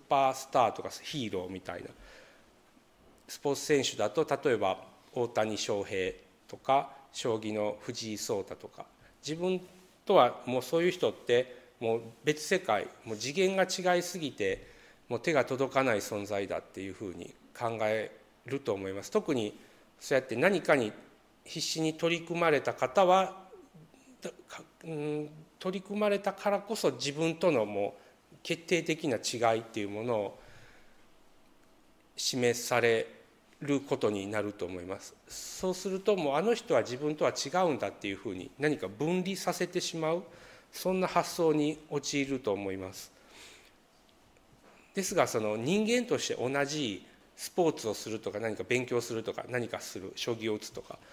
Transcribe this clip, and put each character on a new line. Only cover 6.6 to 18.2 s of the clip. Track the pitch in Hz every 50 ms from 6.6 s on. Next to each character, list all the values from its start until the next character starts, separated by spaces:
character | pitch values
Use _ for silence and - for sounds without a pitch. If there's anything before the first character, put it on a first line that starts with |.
| - - 135 139 - - - - - -
将 | - - - 127 110
棋 | 110 110 107
の | 107 107 104 104 104 -
藤 | - - 117 - 113 110 107
井 |
聡 | 101 - - 117 98
太 | 92 - 80
と | - - -
か、 | - - - - _ _ - - _ _ -
自 | 143 156 165
分 | 180 185 185 180 180 - - - - - _ _ -
と | - 196
は | 160 127 120 - - -
も | 123 127 127
う |
そ | 123 - 165 165
う |
い | 175 180
う |
人 | 175 - 143 110
っ |
て | 98 - - - 120 123 127 - - - - - _ -
も | 120 113 113
う | 117 117 113 - - -
別 | 151 151 151
世 | - - 196 175
界、 | - - 107 98 - - - - -
も | 110 110
う |
次 | 104 113 135 143
元 | 190 185 185 196
が | 190 185
違 | 185 - 190 180 180 180 175
い |
す | 175 - - 180
ぎ | 156 127
て、 | - - 101 95 92 - - - - - - - - _ _ -
も | 123
う | 113
手 | - 175
が | 156 135 123
届 | - 135 123 135 123
か | - 135 131
な | 127 110
い | 101
存 | - - 113 101 101
在 | 95 104 101 101 92
だ | 85 82
っ |
て | - - - 95
い | 95 98
う |
ふ | 90 - 107 95
う | 85
に | 87 87 - - - - - -
考 | - 120 113 113 110
え | 110 107 110 110 107 - - -